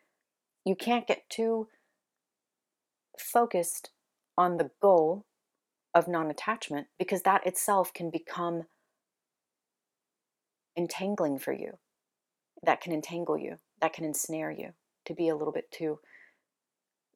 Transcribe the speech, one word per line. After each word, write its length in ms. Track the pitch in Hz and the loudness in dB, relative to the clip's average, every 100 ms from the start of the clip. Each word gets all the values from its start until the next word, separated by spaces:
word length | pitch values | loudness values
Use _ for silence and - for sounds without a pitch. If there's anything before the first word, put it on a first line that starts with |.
| _ _ _ _ _ _ 190 | _ _ _ _ _ _ -2
you 100 | 180 | -2
can't 320 | 226 240 - | 0 0 2
get 220 | - - | -2 -2
too 400 | - 226 226 220 _ _ _ _ _ _ _ _ _ _ _ _ _ _ - | -2 0 0 -4 _ _ _ _ _ _ _ _ _ _ _ _ _ _ -14
focused 720 | - 240 233 175 165 - - _ _ _ _ - | 2 4 4 2 -2 -6 -12 _ _ _ _ 2
on 200 | 180 170 | 2 2
the 140 | 147 - | -2 4
goal 440 | 202 175 156 196 - _ _ _ _ _ _ | 6 8 6 0 -8 _ _ _ _ _ _
of 140 | 170 180 | 2 4
non-attachment, 800 | 170 156 151 - 233 - 147 - - | 0 -2 -4 -4 -4 -4 -6 -6 -6
because 240 | 185 190 | -2 0
that 240 | 196 196 185 | 4 4 2
itself 480 | 185 - 202 175 | -2 2 2 2
can 160 | - 170 | -2 -6
become 560 | 160 - - 175 170 165 _ _ _ _ _ _ _ _ _ _ _ _ _ _ _ _ _ _ _ _ 170 | -6 -8 -6 -4 -4 -8 _ _ _ _ _ _ _ _ _ _ _ _ _ _ _ _ _ _ _ _ -4
entangling 640 | 170 - 190 202 156 139 | -4 -4 -4 0 0 -2
for 160 | - | -4
you. 240 | 135 - - _ _ _ _ _ _ _ - | -6 -8 -12 _ _ _ _ _ _ _ -4
That 180 | 170 - | 0 0
can 100 | 175 | -2
entangle 460 | 156 - 170 165 151 | -6 -4 -6 -2 -2
you. 220 | 147 160 _ - | -4 -12 _ -4
That 140 | 160 | -4
can 100 | - | -2
ensnare 460 | 160 147 - 160 156 | -6 -4 -6 -6 -6
you 240 | 151 156 - _ _ - | -8 -14 -18 _ _ -10
to 80 | |
be 160 | 160 165 | -2 0
a 60 | 151 | 0
little 180 | 151 | -2
bit 180 | 151 - | -4 -8
too 280 | - 160 151 _ - - _ _ _ _ _ _ _ _ | -6 -4 -6 _ -20 -20 _ _ _ _ _ _ _ _